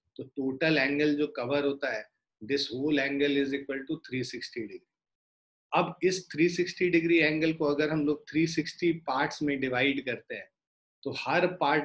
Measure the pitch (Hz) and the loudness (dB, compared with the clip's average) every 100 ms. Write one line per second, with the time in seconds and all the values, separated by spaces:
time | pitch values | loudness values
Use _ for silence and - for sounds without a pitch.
0 | _ - 117 - 135 131 160 151 135 143 | _ -16 -12 -6 -4 0 2 2 2 2
1 | 151 147 147 143 123 143 139 139 135 110 | 2 2 0 -2 -2 0 0 -2 -4 -4
2 | 107 _ _ _ 110 139 - 123 147 147 | -8 _ _ _ -2 -2 -2 -2 0 2
3 | 135 139 143 139 139 139 143 135 135 156 | 2 2 2 2 2 -2 -4 -8 -6 -8
4 | - 127 123 120 - 120 107 95 - _ | -6 -6 -4 -8 -10 -8 -10 -12 -18 _
5 | _ _ _ _ _ _ _ 160 170 - | _ _ _ _ _ _ _ 0 0 0
6 | 180 185 - 147 175 175 175 - 180 170 | -2 -2 -6 2 2 2 -4 0 2 2
7 | 165 170 151 156 160 160 147 143 151 156 | 4 4 4 2 0 0 0 2 0 2
8 | 147 147 - 151 165 165 151 - 175 160 | 0 -2 -2 0 0 0 -4 -2 0 0
9 | 160 131 151 - 147 139 131 123 139 135 | -2 -2 -2 -2 -2 0 -2 2 2 0
10 | 127 113 - 110 - _ _ _ _ _ | -4 -8 -8 -14 -14 _ _ _ _ _
11 | 139 113 131 165 180 - 147 151 | -8 -6 0 2 2 2 2 2